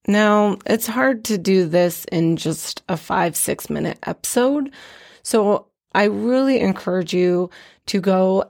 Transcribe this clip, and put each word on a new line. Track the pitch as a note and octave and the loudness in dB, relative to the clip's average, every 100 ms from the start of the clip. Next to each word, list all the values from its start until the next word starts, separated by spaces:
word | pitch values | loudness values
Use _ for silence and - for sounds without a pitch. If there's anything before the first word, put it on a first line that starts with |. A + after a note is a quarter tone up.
| - | 0
Now, | G#3 G#3+ G#3 G#3 - - | 2 4 4 2 0 -2
it's | A3+ A#3 | -2 -2
hard | A3+ C4 A#3 | 0 0 0
to | - G#3 | -2 -2
do | F#3+ F#3+ E3+ | 2 2 4
this | E3+ F3 - - | 2 2 -2 -4
in | E3+ E3 E3 | 0 2 0
just | D#3+ D#3+ - - - | -2 -6 -8 -12 -8
a | E3+ | -8
five, | - E3 E3+ D#3+ | -4 -2 -2 -2
six | - - - | -4 -6 -6
minute | D3+ D#3 - | -6 -6 -6
episode, | - - - B3 B3 D4 C#4 - - - - - | -10 -10 -4 0 0 0 -4 -10 -20 -20 -20 -18
so | - A3+ G#3 G#3 - _ _ | -2 0 2 0 -4 _ _
I | F#3 | 0
really | G#3 G#3 A3+ C4 C4+ B3+ | 0 0 0 2 2 2
encourage | F#3+ F#3+ - F#3 E3 | 0 -2 -4 -4 -2
you | F3+ F3+ F3 F3+ - - _ - | 0 2 0 -2 -8 -20 _ -6
to | G3 | -2
go | F#3+ F#3 F#3 F#3+ - | 0 2 2 0 0